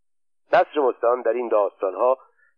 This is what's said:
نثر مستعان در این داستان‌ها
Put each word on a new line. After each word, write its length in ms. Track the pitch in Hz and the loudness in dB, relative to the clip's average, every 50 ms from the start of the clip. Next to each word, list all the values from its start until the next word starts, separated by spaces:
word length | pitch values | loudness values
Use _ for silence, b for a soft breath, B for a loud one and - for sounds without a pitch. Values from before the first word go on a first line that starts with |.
| _ _ _ _ _ _ _ _ _ - - | _ _ _ _ _ _ _ _ _ 0 0
نثر 260 | 170 180 - - 151 | 0 0 0 0 0
مستعان 420 | 139 120 113 - - 117 123 127 | 0 0 0 0 0 0 0 0
در 120 | 117 113 113 | -2 -4 -4
این 140 | 123 123 110 | -2 -4 -2
داستان‌ها 720 | 110 107 101 92 _ - 104 95 92 95 117 127 131 - b b b b b b b | 0 0 0 -2 _ -6 -6 -6 -4 -2 0 0 0 -2 b b b b b b b